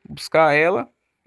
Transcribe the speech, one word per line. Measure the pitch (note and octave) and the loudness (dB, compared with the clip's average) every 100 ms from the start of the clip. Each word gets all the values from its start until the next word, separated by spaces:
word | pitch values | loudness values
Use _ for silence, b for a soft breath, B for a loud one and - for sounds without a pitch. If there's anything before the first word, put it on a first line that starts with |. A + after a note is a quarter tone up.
| - | -20
buscar | D3 - D#3 D#3+ | -18 -4 0 2
ela | D3 E3 G#3+ A#3+ _ _ _ | 2 0 -2 -8 _ _ _